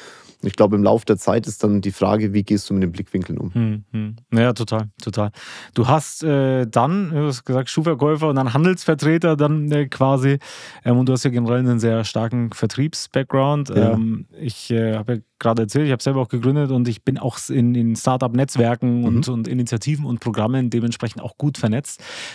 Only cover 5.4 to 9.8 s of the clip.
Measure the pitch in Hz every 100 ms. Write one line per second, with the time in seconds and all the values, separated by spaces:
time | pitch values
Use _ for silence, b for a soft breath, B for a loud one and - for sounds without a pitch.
5.4 | B B B - 120 156 - - 156 139
6.4 | 135 131 120 117 131 196 180 151 147 123
7.4 | - 131 127 - 160 135 147 156 156 135
8.4 | 131 139 175 185 - 151 147 165 170 151
9.4 | 147 156 147 147